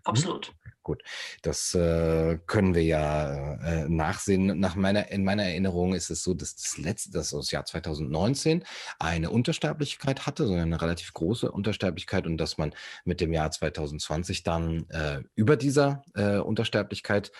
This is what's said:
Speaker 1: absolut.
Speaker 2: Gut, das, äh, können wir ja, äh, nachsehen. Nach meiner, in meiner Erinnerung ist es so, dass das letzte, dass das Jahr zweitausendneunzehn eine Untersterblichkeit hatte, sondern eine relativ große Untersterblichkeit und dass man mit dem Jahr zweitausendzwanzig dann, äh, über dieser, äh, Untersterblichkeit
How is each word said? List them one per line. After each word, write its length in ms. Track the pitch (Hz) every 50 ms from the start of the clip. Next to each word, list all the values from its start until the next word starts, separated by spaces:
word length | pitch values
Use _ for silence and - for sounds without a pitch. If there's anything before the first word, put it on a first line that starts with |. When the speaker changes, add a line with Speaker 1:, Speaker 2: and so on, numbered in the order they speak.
| - -
Speaker 1:
absolut. 440 | 110 117 165 - - - - - - - - - - _ -
Speaker 2:
Gut, 180 | - 78 - - - - - - - - -
das, 320 | - 82 73 - - - -
äh, 640 | 90 85 85 82 82 82 82 80 80 80 82 82 82 -
können 300 | - - 110 98 92 90
wir 80 | 85 82
ja, 680 | 80 80 76 76 73 76 76 76 71 71 71 69 73 73 - 80
äh, 240 | 82 82 80 73 73
nachsehen. 720 | 85 80 78 80 98 - - - 98 92 95 98 90 82
Nach 160 | 98 92 87
meiner, 340 | 101 95 95 101 104 101 -
in 120 | - 98 95
meiner 200 | 95 101 104 101
Erinnerung 500 | 92 85 85 95 95 87 87 90 92 92
ist 140 | 87 - -
es 140 | 82 - -
so, 100 | 92 90
dass 220 | 78 73 - -
das 220 | - - - - -
letzte, 340 | - 82 - - - -
dass 180 | - 85 76 -
das 220 | 69 73 69 -
Jahr 120 | - 73 71
zweitausendneunzehn 1000 | - - 80 - 85 78 73 78 65 76 80 95 117 139 - - 160 160 175 - - - - - - - -
eine 300 | - 160 170 165 160 -
Untersterblichkeit 960 | - 117 127 - 160 - - 151 151 151 147 - - - - 139 131 - -
hatte, 200 | 151 143 - 156
sondern 220 | 110 92 87 82 82 82
eine 80 | 78
relativ 320 | 82 82 85 87 - - -
große 360 | - - 87 117 - - 123
Untersterblichkeit 760 | - 95 101 110 98 - - 101 80 90 - - - 95 85
und 120 | 87 82 78
dass 200 | 80 78 - -
man 180 | 78 76 - - - - - - -
mit 160 | 87 87 -
dem 100 | 87 80
Jahr 180 | 82 80 78 78
zweitausendzwanzig 920 | - - - 78 - - 78 71 73 76 - - 80 80 87 - 95 - -
dann, 460 | 85 82 82 82 82 82 82 - -
äh, 320 | - - 78 73 73 - - - _
über 200 | - 110 120 151
dieser, 480 | - 131 143 131 147 143 139 143 139 - - -
äh, 240 | - 104 101 101 101
Untersterblichkeit 920 | - - 107 110 113 - - 107 98 - 101 - - - 104 104 101 - - -